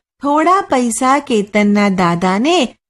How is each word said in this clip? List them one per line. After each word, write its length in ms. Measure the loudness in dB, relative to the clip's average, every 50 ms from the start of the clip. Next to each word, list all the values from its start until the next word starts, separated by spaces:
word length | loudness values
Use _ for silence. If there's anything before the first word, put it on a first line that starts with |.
| _ _ _ _ -4
થોડા 380 | -2 0 0 2 2 2 0
પૈસા 580 | 0 0 -2 0 0 -2 -2 -2 0 0 0 0
કેતનના 680 | 0 -2 -2 -2 -2 -2 0 0 2 2 2 2 2 0
દાદાને 880 | 0 0 0 0 0 0 0 -2 0 0 0 0 0 0 0 -2 -6 _ _